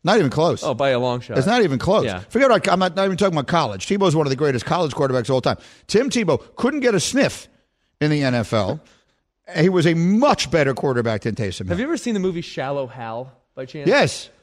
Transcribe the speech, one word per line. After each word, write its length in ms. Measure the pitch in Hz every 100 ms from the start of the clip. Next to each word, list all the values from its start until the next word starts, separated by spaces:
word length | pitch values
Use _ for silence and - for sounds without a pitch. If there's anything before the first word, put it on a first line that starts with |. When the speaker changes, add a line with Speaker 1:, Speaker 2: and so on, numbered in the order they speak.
Speaker 1:
Not 120 | 165 214
even 100 | 143
close. 320 | 147 165 113
Speaker 2:
Oh, 100 | 156
by 160 | 120 139
a 100 | 123
long 220 | 127 123
shot. 160 | - 113
Speaker 1:
It's 100 | 135
not 140 | 247
even 160 | 190 131
close. 240 | 165 202
Speaker 2:
Yeah. 160 | 131 90
Speaker 1:
Forget 320 | - 233 269
about, 160 | 208 196
I'm 100 | 180
not, 140 | 185
not 120 | 175
even 100 | 196
talking 180 | 180 202
about 140 | 160 127
college. 380 | 170 131 98 -
Tebow's 300 | 196 190 156
one 80 |
of 60 | 143
the 40 |
greatest 300 | 131 151 127
college 260 | - 170 160
quarterbacks 380 | 165 139 127 117
of 20 |
all 80 | 131
time. 140 | 135 117 - - -
Tim 220 | 208 262
Tebow 340 | 240 185 127 - -
couldn't 240 | 247 302
get 120 | 247
a 60 | 196
sniff 480 | - 269 185 - - _ _ _ _ _
in 100 | 151
the 100 | 147
N 120 | 135
F 160 | 123 107
L. 300 | 113 98 156 _ _ _ _ _ _ - 269
He 120 | 190
was 180 | 185 160
a 60 |
much 580 | 165 170 214 285 226 135
better 220 | 160 139
quarterback 480 | 131 143 123 117 107
than 140 | 117
Taysom 240 | 104 104 -
Hill. 80 | 92
Speaker 2:
Have 100 | 175
you 60 |
ever 100 | 269
seen 200 | 330 240
the 40 | 208
movie 220 | 185 170
Shallow 460 | - - 135 143 127
Hal, 440 | 127 117 113 131 _ _
by 100 | -
chance? 220 | 131 160 151
Speaker 1:
Yes. 420 | 269 165 - - _